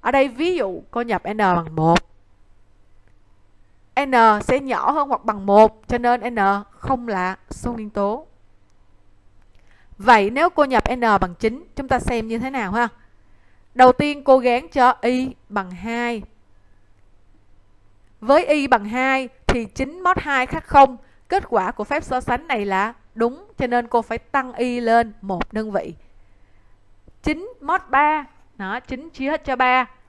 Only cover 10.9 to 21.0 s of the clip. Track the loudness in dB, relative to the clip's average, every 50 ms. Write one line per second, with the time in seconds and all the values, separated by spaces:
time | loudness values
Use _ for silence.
10.9 | -2 0 2 2 2 2 0 -2 -6 -4 -4 -4 -4 -4 -16 -16 -12 -12 -4 -2
11.9 | -2 -2 -2 -2 -4 -4 -6 -6 -6 -6 -6 -6 -6 -6 -6 -4 -2 -2 -2 -2
12.9 | -4 -12 -20 -20 _ _ _ _ -20 _ _ -20 _ _ _ _ _ 8 8 8
13.9 | 8 6 0 -2 -2 -4 4 4 4 6 6 2 0 0 -2 -4 0 4 4 4
14.9 | 4 2 -2 -2 -2 0 -2 -4 -8 _ _ _ -8 -8 -8 -8 -12 -12 -10 -8
15.9 | -6 -6 -4 -4 -6 -8 -10 -14 _ _ _ _ -20 -20 _ _ _ _ _ _
16.9 | -20 _ -20 _ _ -20 _ _ -20 -20 _ _ -20 -20 -20 _ _ _ _ _
17.9 | _ _ _ _ _ _ 0 4 4 4 4 2 0 0 2 2 0 0 0 -2
18.9 | -4 -2 0 0 0 -2 -2 -6 _ _ -12 -8 -6 -6 -8 -8 _ -8 -8 -8
19.9 | -8 -4 -2 -2 -2 -2 -2 -4 -4 -4 -4 -4 -6 -10 -10 0 4 6 6 6
20.9 | 4 -6